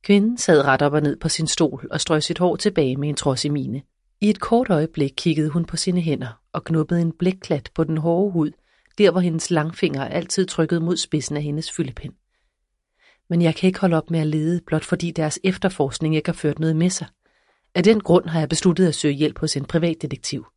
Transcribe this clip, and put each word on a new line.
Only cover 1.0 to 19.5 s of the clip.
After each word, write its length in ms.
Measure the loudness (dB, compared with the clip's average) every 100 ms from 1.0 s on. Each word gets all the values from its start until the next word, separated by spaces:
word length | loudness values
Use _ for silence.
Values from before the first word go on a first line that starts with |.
ned 140 | 0 -2
på 120 | -4
sin 180 | -2 -4
stol 420 | 0 0 -2 -8
og 100 | -4
strøg 220 | 0 0
sit 160 | 0 0
hår 180 | 0 2
tilbage 400 | 0 2 0 0
med 120 | -4
en 80 | -2
trodsig 360 | 0 0 -2
mine. 300 | -2 -4 -8 -12 _ _ _
I 100 | 0
et 100 | 0
kort 300 | 2 0 4
øjeblik 440 | 2 2 0 -2 0
kiggede 320 | 0 2 0
hun 160 | -2
på 120 | -4 -4
sine 240 | 0 0
hænder 400 | 0 -2 -4 -12 _
og 120 | -10
knuppede 360 | -2 -2 0 0
en 120 | 0
blækklat 580 | 0 -2 -2 -4 -4 -4
på 100 | -4
den 140 | -2 0
hårde 340 | 0 2 2
hud, 180 | 0 -2 -4 _ _ _ 4
der 120 | 4
hvor 100 | 4
hendes 300 | 0 -2 0
langfinger 540 | -2 -2 -2 -2 -2
altid 420 | -4 -6 -4 -2 -2
trykkede 340 | 0 0 0
mod 160 | 0 -2
spidsen 400 | -2 -4 -2 -6
af 60 |
hendes 300 | -4 -6 -6
fyldepind. 400 | -6 -6 -6 -16 -16 _ _ _ _ _ _ _ _ _ _ _
"Men 140 | 2
jeg 120 | 2
kan 120 | 2 0
ikke 140 | 2
holde 160 | 2 2
op 140 | 0
med 100 | -2
at 60 | 0
lede, 340 | 0 0 -2 -2
blot 180 | -4
fordi 260 | -2 -4 -2
deres 280 | -2 -4 -2
efterforskning 720 | -4 0 -4 0 -2 0 0 0
ikke 120 | -2
har 60 |
ført 240 | -4 -4 -2
noget 180 | 0 2
med 140 | 0
sig. 180 | -2 -10 _ _ _ _ _ _
Af 80 | 2
den 180 | 4 4
grund 260 | 4 4 4
har 120 | -2
jeg 100 | 0
besluttet 380 | 2 2 4 2
at 80 |
søge 200 | 2 -2
hjælp 240 | 0 -2 -2
hos 180 | -4